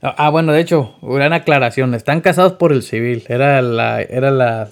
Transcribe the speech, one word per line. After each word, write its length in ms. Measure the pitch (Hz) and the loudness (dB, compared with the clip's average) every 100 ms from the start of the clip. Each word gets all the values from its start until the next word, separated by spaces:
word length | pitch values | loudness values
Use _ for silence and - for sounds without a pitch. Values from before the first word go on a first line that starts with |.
Ah, 120 | 135 - | -6 -2
ah, 120 | 151 | 0
bueno, 220 | 160 160 | 2 2
de 80 | 151 | 0
hecho, 380 | 170 165 117 - | 2 0 -2 -8
gran 300 | - 135 147 | -6 -2 0
aclaración. 640 | 165 160 143 120 135 131 | 0 0 0 0 0 -2
Están 260 | 117 - 160 | -2 -2 0
casados 340 | 185 165 185 | 0 2 2
por 180 | 180 170 | 2 0
el 100 | 135 | 0
civil. 420 | - 113 120 117 - | -2 -4 -4 -4 -4
Era 340 | 123 139 139 | 0 2 2
la, 400 | 123 113 117 113 | 0 0 -2 -2
era 280 | - 127 135 | -4 -2 0
la, 360 | 135 120 113 107 | 2 2 0 -8